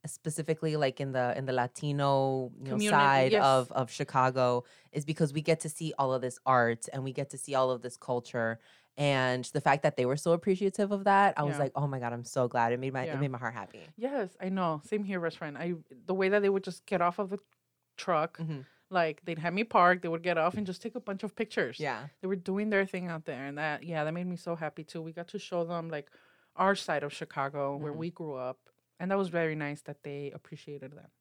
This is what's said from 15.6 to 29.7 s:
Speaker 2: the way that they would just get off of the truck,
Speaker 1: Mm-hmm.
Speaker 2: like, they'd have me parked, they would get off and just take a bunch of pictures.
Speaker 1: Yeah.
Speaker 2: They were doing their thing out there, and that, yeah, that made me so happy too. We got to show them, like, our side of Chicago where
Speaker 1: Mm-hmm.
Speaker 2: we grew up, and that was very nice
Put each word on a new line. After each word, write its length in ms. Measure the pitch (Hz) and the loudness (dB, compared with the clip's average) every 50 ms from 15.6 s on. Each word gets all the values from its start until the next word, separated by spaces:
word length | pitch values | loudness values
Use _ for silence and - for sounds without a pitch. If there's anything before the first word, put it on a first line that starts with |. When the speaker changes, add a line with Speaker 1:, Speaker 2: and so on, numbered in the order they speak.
| 165 175 180 160 156 _ - - - | -4 -4 -4 -6 -8 _ -20 -16 -4
Speaker 2:
the 60 | - 185 | -4 0
way 140 | 190 190 190 | 2 4 4
that 140 | 202 208 | 4 4
they 80 | 202 196 | 4 4
would 120 | 196 196 190 | 2 2 -2
just 200 | 190 175 - _ | -4 -12 -12 _
get 160 | - 202 170 | -2 0 2
off 180 | 170 175 175 - | 2 2 2 0
of 120 | 208 185 | -4 -4
the 80 | 196 196 _ _ _ _ _ _ _ _ _ _ _ | -4 -10 _ _ _ _ _ _ _ _ _ _ _
truck, 400 | - - - 175 151 156 165 - - | -8 -2 0 2 2 2 0 -4 -8
Speaker 1:
Mm-hmm. 220 | 165 156 156 135 131 _ _ _ _ _ | -6 -6 -6 -8 -10 _ _ _ _ _
Speaker 2:
like, 320 | 190 180 170 160 151 - _ | 0 2 2 2 0 -6 _
they'd 140 | 170 170 160 | -6 -6 -2
have 160 | 151 175 170 | -2 -2 0
me 100 | 196 233 | 0 -2
parked, 380 | - - 208 175 180 180 180 | 2 6 8 8 8 8 6
they 60 | 175 170 | 2 -4
would 140 | 165 165 | -4 -2
get 140 | 170 180 175 | 0 0 2
off 180 | 165 156 175 180 214 | 4 2 2 2 0
and 80 | 208 | -4
just 160 | 185 180 - | -4 -6 -8
take 120 | - 233 - | -8 -8 -8
a 60 | - | -8
bunch 220 | - - 196 190 | -8 -6 -8 -6
of 120 | - 202 - | -6 -8 -4
pictures. 460 | - 226 214 - 220 170 120 120 - | -4 -6 -2 0 -2 -2 -2 -2 -4
Speaker 1:
Yeah. 280 | 156 139 123 110 127 147 _ _ | -4 -4 -4 -6 -8 -12 _ _
Speaker 2:
They 60 | - 185 | -4 -4
were 80 | 196 | -4
doing 320 | 190 175 - 190 202 208 214 | -4 -2 -4 -2 -2 0 2
their 160 | 208 196 196 | 2 2 2
thing 220 | 190 - 185 180 175 | 2 -2 -6 -6 -6
out 160 | 165 160 156 | -6 -6 -6
there, 220 | - 143 123 135 | -8 -8 -6 -8
and 100 | 139 143 | -8 -6
that, 260 | 147 151 156 151 - - | -4 -2 -2 -2 -4 -6
yeah, 200 | 170 165 156 151 | -6 -2 -2 -2
that 80 | 156 | -2
made 140 | 160 175 180 | -2 -4 -4
me 100 | 180 180 | -6 -6
so 200 | 170 - 175 170 | -6 -6 -6 -6
happy 280 | 160 160 151 - - 156 | -4 -6 -8 -8 -10 -16
too. 160 | - - 170 | -12 -10 -10
We 120 | 160 165 | -10 -10
got 160 | 160 170 170 - | -10 -12 -12 -10
to 100 | - 202 | -10 -10
show 260 | - - 190 175 170 | -8 -4 -4 -2 -2
them, 240 | 165 175 170 165 165 | -2 -4 -6 -6 -6
like, 220 | 160 147 143 _ _ _ _ _ _ _ _ _ _ | -8 -10 -10 _ _ _ _ _ _ _ _ _ _
our 180 | - 185 196 196 | 2 2 2 2
side 280 | 190 - - 160 147 | 2 0 -2 -2 -2
of 120 | 143 143 - | -2 -4 -6
Chicago 640 | - 170 - - 147 135 139 143 143 139 139 143 | -8 -12 -8 -4 -4 -4 -4 -2 -2 -2 -2 -2
where 160 | 139 151 147 | -4 -6 -6
Speaker 1:
Mm-hmm. 60 | 147 156 | -6 -6
Speaker 2:
we 100 | 165 175 | -6 -8
grew 240 | 170 - 170 156 143 | -8 -8 -10 -8 -8
up, 240 | 131 127 127 127 _ _ _ _ _ _ _ _ _ | -6 -6 -8 -8 _ _ _ _ _ _ _ _ _
and 100 | 180 185 | -2 0
that 60 | 196 | 0
was 140 | 196 196 180 | 0 0 0
very 240 | 165 170 165 160 156 | 0 0 0 0 -2
nice 260 | 156 151 143 | -2 -4 -6